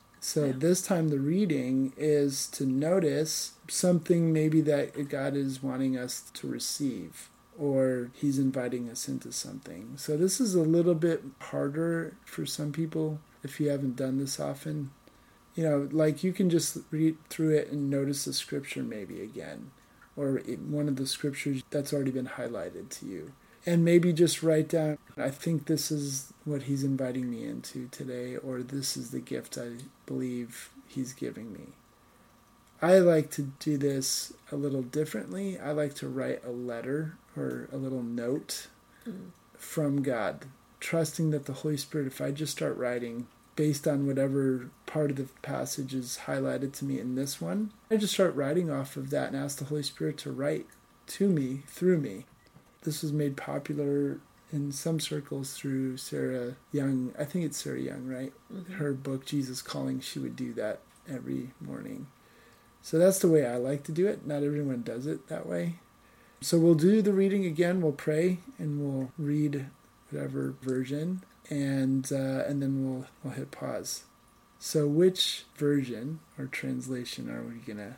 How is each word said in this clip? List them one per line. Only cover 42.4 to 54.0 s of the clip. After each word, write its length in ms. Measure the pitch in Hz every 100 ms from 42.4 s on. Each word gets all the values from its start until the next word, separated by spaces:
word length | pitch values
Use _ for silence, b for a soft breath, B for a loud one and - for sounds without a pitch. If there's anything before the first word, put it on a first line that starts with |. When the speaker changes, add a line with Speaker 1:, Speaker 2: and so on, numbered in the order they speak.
| 151
Speaker 1:
start 240 | - 147 117
writing 520 | 123 123 120 117 120 - - -
based 320 | 151 143 160
on 180 | 143 139
whatever 680 | 139 135 139 135 131 127 - -
part 240 | 156 147
of 60 | 135
the 140 | 135 -
passage 520 | - 135 131 - 131
is 260 | 131 123 - -
highlighted 480 | 139 135 127 135
to 120 | - 139
me 140 | 135
in 160 | 123 127
this 240 | 139 -
one, 320 | 165 196 214 - -
I 60 | 220
just 180 | 208
start 220 | - 185 139
writing 340 | 139 165 170
off 280 | 139 135 143
of 120 | 135
that 180 | 139 131
and 80 | 135
ask 220 | 139 -
the 60 | 135
Holy 180 | 151
Spirit 340 | 139 - 156 151
to 160 | 143
write 340 | 127 143 - - - _ _ -
to 220 | - 202
me, 340 | 165 127 135 -
through 320 | - 180 175
me. 260 | 131 95 - - _ - - _
This 200 | - 147
was 120 | 156
made 240 | 151 143 139
popular 800 | - 143 143 147 143 143